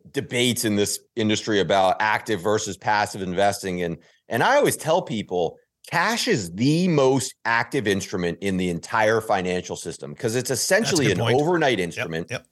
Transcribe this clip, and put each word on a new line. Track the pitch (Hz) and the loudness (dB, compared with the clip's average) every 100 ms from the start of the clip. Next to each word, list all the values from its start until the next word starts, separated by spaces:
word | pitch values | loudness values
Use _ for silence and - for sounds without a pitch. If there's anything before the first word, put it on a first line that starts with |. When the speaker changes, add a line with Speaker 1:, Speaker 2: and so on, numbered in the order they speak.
| - | -8
Speaker 1:
debates | 143 113 123 123 117 113 | -8 -4 0 2 2 0
in | 101 | 2
this | 101 - - - | 0 -2 -8 -2
industry | 107 107 - 104 | 0 0 2 2
about | 87 98 95 90 | 4 4 4 2
active | 107 113 - 104 | 2 0 -2 -2
versus | 92 107 104 87 | 0 0 -2 -6
passive | - 104 104 107 | 0 0 0 -2
investing. | 92 90 101 98 98 90 | -4 2 2 0 -4 -4
And, | 87 82 - _ _ | -4 -6 -12 _ _
and | 117 | 0
I | 180 277 | 2 4
always | 247 - | 2 0
tell | 151 170 | 0 0
people, | - 110 - 90 82 - _ _ - | 0 -6 -4 -2 -2 -4 _ _ -6
cash | 165 185 226 - | -2 0 -2 0
is | 165 87 | 0 -2
the | 87 131 160 185 | -2 2 2 2
most | 151 131 135 - - 113 | 4 4 2 -2 -6 -2
active | 117 120 143 107 | 0 0 -2 0
instrument | 98 - 98 87 80 | 0 -2 -4 -2 -2
in | 98 92 | -4 -2
the | 90 | -2
entire | 85 - 113 107 110 | -4 -4 0 2 2
financial | 110 101 90 90 90 87 | 2 -2 0 -4 -4 -10
system | 87 78 67 73 | -10 -12 -14 -6
'cause | 117 120 | -4 -2
it's | 120 | -2
essentially | 127 - 190 226 175 131 | -4 2 2 2 0 2
Speaker 2:
That's | |
a | 92 | 0
good | 117 | 2
Speaker 1:
an | 123 | 2
Speaker 2:
point. | |
Speaker 1:
overnight | 151 175 147 110 | 2 2 2 0
Speaker 2:
Yep, | 87 | -2
Speaker 1:
instrument. | 82 120 82 87 | -6 -6 -6 -6
Speaker 2:
yep. | 127 - | -10 -8